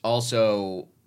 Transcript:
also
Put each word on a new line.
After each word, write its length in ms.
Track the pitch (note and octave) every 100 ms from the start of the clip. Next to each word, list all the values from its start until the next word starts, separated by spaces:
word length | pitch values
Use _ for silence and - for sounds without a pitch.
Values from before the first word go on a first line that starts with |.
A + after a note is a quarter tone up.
also 880 | A2 A#2+ A#2+ A#2+ A2 G#2 G2 F#2 - _